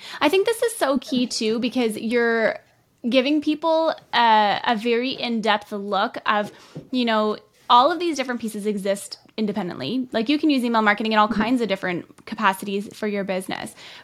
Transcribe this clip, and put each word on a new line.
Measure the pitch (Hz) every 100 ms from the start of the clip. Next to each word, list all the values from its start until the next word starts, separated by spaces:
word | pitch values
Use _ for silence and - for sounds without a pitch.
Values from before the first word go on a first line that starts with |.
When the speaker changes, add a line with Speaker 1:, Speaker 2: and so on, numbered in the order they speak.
| - -
Speaker 1:
I | 294
think | 381 392
this | 453
is | 480 -
so | 277 277
key | - 254 247
too, | - 220 226
because | 240 254 233 214
you're | 220 240 233 226 214 - _ _ _ _ 240
giving | 262 254 302
people | 294 302 330 320 320 - -
a, | 240 233 220 208 185
a | - 233
very | 233 233 254
in-depth | - 240 233 214 208 -
look | 208 202 196 226 - -
of, | 208 208 - - - -
you | 254
know, | 233 220 214 208 - _ -
all | 240 277
of | 339
these | 349 277
different | 262 240
pieces | 220 214 202
exist | 208 196 202 - - _ -
independently. | 214 208 180 - 131 254 247
Like, | 226 226
you | 294
can | 320
use | 269
email | 240 233
marketing | 214 208 220
in | 214
all | 214
Speaker 2:
Mm-hmm. | 208
Speaker 1:
kinds | 214 254
of | 220
different | 190 185 170 - - -
capacities | 220 208 196 208 196 202 -
for | 214
your | 202
business. | 196 190 190 - - - - -